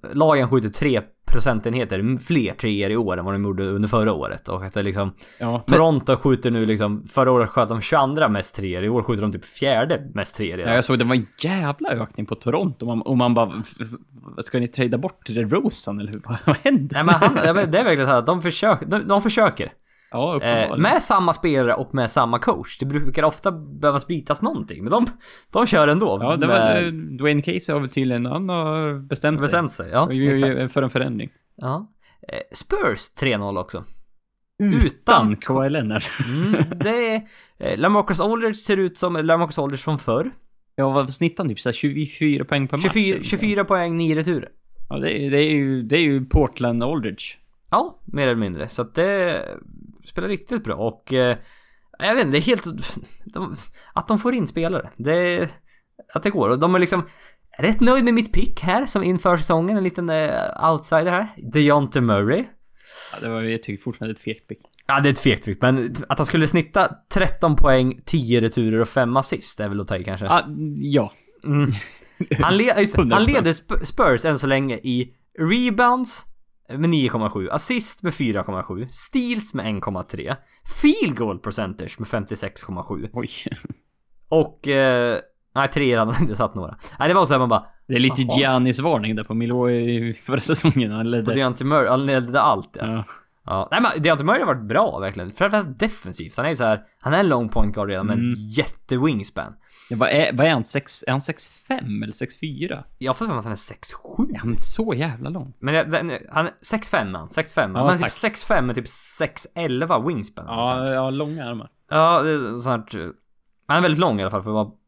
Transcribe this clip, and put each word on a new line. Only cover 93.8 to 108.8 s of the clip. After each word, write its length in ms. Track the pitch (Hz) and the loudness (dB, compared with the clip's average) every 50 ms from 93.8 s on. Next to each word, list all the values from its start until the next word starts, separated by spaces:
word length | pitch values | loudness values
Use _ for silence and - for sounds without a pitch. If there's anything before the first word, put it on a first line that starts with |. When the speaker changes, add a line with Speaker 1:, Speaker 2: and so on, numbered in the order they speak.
Speaker 1:
men 200 | 247 220 - 156 | 0 0 0 0
DeJounte 220 | 151 165 165 139 143 | 2 2 2 2 2
Murray 160 | 165 220 294 | 0 2 2
har 80 | - 196 | 2 0
varit 200 | 135 123 110 104 | -2 -2 -2 -2
bra, 320 | 113 156 220 214 - - | 2 2 2 2 0 -4
verkligen. 320 | 95 95 98 101 90 92 | -6 -6 -6 -6 -10 -10
Framförallt 480 | 98 - 180 208 202 214 202 156 127 - | -4 -2 -2 0 0 0 -2 -2 -4 -4
defensivt. 580 | 208 220 107 - - 95 85 - 82 80 - - | -4 -4 -4 -6 -12 -14 -12 -12 -14 -12 -8 -4
Han 80 | 123 | -4
är 40 | 151 | -4
ju 60 | 165 | -2
så 80 | 120 123 | 0 2
här, 180 | 113 110 104 - _ _ _ | 0 0 0 -2 _ _ _
han 140 | - 131 151 | -4 0 2
är 60 | 180 | 2
en 100 | 202 180 | 2 2
lång 200 | 143 123 117 107 | 2 0 0 0
point 260 | - 117 107 104 104 | 2 2 2 2 2
guard 140 | 107 101 101 | -4 -4 -4
redan, 160 | 98 92 98 104 | -2 -4 -2 -2
men 120 | 107 117 | -2 0
Speaker 2:
Mm. 140 | 120 120 123 110 | 0 -2 -2 -4
Speaker 1:
jätte-wingspan. 1160 | 107 107 107 135 143 - - - - - 131 123 131 160 143 104 98 - _ - 76 - - - _ _ _ _ - - | -8 -6 -4 -4 -4 -4 -6 -12 -6 -4 -2 0 0 0 0 -2 -6 -8 _ -10 -10 -10 -14 -20 _ _ _ _ -12 -8
Speaker 2:
Ja, 80 | 120 107 | -2 -2
vad 120 | 123 - | 0 2
är, 240 | - 143 160 - - | 2 2 2 2 2
vad 140 | 123 143 165 | 2 4 4
är 40 | |
han? 120 | 160 127 120 | 4 2 -2
Sex, 400 | - - 139 - - - - - - | -2 -4 -6 -4 -4 -8 -6 -4 -2
är 40 | |
han 100 | 127 135 | -2 -2
sex 420 | 139 - 165 - - - - - - - | -2 -4 -6 -8 -10 -14 -14 -20 -8 -6
fem 360 | 262 254 - 120 104 104 107 | -6 -6 -6 -6 -6 -6 -8
eller 100 | 107 110 | -8 -8
sex 260 | - 131 123 - - | -8 -10 -10 -10 -10
fyra? 440 | - 160 139 135 156 185 - - - - - - | -10 -10 -8 -8 -8 -8 -8 -10 -12 -18 -16 -10
Speaker 1:
Jag 200 | 127 131 165 - | -4 -4 -4 -4
får 80 | 226 | -4
för 60 | 226 165 | -4 -4
mig 40 | 120 | -6
att 40 | 107 | -6
han 60 | 113 | -8
är 40 | 104 | -10
sex 380 | 101 - - - - - - - | -10 -10 -14 -16 -18 -18 -18 -18
sju. 300 | - - - - - 269 - - | -16 -18 -12 -4 -4 -2 -2 -4
Speaker 2:
Är 40 | - | -6
han 180 | - 113 117 - | -4 -2 4 4
så 360 | - - - - 226 226 160 | 4 4 4 -2 -2 -2 -2
jävla 360 | 123 151 165 123 113 131 143 | -2 -2 -4 -4 -8 -10 -10
lång? 240 | 165 185 135 135 123 _ | -8 -10 -10 -12 -14 _
Speaker 1:
Men 140 | - - 151 | -4 0 0
jag, 180 | 160 - 156 | 0 0 0
den, 200 | 156 156 - 170 135 101 - - | -2 -4 -4 -4 -8 -8 -10 -4
han 140 | - 156 160 | -2 -2 -2
är 60 | 175 - _ | -2 -4 _
sex 280 | - - - 214 214 - | -10 -6 -6 -6 -4 -2
fem, 260 | - 170 113 98 92 | -2 -2 -2 -2 -6
han. 140 | 85 80 82 | -10 -12 -8
Sex 240 | - - 156 - - | -6 -6 -6 -4 -2
fem, 220 | - 123 98 92 | -2 -2 0 0
är 40 | 120 | 0
typ 100 | 131 143 | 2 2
Speaker 2:
Ja, 60 | 180 170 | 2 2
tack. 140 | 170 113 | 0 -4
Speaker 1:
sex 320 | - - - 202 214 - - | -4 -4 -4 -6 -6 -6 -4
fem 220 | - 220 175 127 | 0 0 0 0
med 100 | 123 123 | 0 -4
typ 120 | 127 | -6